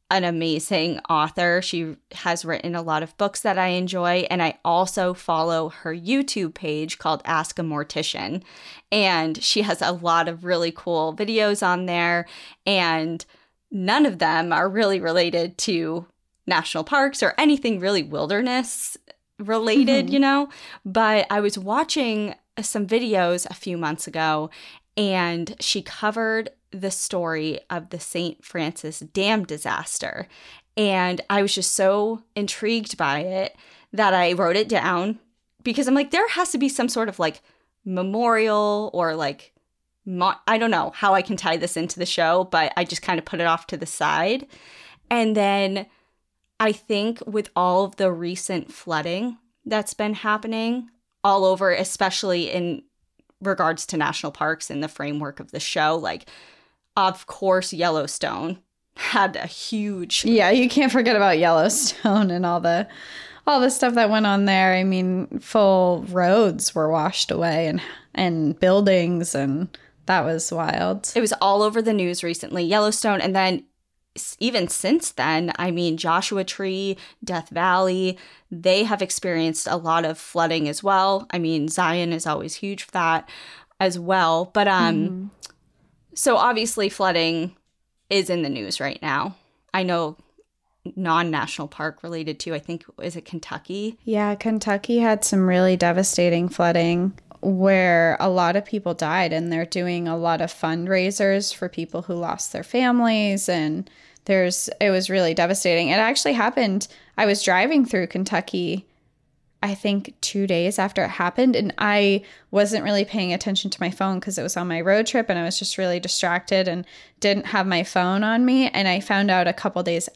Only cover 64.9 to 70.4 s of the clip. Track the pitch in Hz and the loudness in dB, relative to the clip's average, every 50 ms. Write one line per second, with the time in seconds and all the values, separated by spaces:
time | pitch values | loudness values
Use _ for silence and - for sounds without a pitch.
64.9 | 190 185 185 185 185 185 - - - - - - - 220 202 196 190 185 185 180 | 2 2 0 0 0 -2 -2 -4 -8 -10 -6 0 2 4 6 6 6 6 4 4
65.9 | 175 170 - 185 180 180 175 175 196 233 220 185 165 - - - - 165 156 156 | 2 0 -2 -4 0 2 4 4 6 6 4 4 2 0 -4 -2 0 0 0 2
66.9 | 160 160 151 180 - - - - - 170 170 170 151 165 165 156 170 175 - - | 2 2 0 0 -2 -2 -2 -2 -2 0 0 0 0 0 0 0 -2 -2 -4 -8
67.9 | - - - _ - - 185 175 165 160 156 143 156 - 185 185 190 202 202 196 | -14 -18 -20 _ -4 -2 0 0 2 2 0 0 2 4 4 6 6 6 6 6
68.9 | 190 180 170 175 175 170 175 - - 139 139 135 135 156 185 - - - - _ | 6 4 4 2 0 0 -2 -2 -2 -2 0 0 0 -2 -4 -6 -8 -14 -20 _
69.9 | _ _ _ - 185 175 127 160 160 160 | _ _ _ 0 0 2 2 0 -2 -2